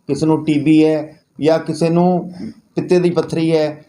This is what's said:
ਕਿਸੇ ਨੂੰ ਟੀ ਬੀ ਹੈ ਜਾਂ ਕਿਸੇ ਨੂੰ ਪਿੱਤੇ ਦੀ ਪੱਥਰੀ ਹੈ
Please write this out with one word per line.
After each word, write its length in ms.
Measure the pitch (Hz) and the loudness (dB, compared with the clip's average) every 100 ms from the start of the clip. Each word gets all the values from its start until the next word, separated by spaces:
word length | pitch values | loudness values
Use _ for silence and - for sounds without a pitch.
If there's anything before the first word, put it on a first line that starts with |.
| - | -8
ਕਿਸੇ 200 | 143 156 | -2 0
ਨੂੰ 180 | 156 | 0
ਟੀ 140 | 156 147 | 0 0
ਬੀ 240 | 139 156 | 2 4
ਹੈ 360 | 156 156 147 - _ - | 4 2 -4 -14 _ -4
ਜਾਂ 180 | 143 160 | 0 0
ਕਿਸੇ 300 | 156 156 165 | -2 -2 0
ਨੂੰ 440 | 170 180 175 175 - - - _ - | 2 2 0 -4 -12 -16 -18 _ -6
ਪਿੱਤੇ 220 | - 180 | 0 2
ਦੀ 120 | 180 | 2
ਪੱਥਰੀ 460 | 165 160 - 160 160 | 0 -4 -2 0 0
ਹੈ 280 | 151 147 | -2 -6